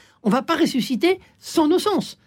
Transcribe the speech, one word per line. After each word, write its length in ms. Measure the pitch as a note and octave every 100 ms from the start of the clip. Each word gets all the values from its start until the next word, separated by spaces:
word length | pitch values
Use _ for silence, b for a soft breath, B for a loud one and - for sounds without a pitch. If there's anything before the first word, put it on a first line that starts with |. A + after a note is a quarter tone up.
| b b
on 80 | A3
va 120 | A#3
pas 140 | - D#4+
ressusciter 640 | D#4+ C4 - A#3+ E4+ F#4 b b
sans 300 | - - D4+
nos 100 | F4
sens. 400 | G#4+ F4+ - -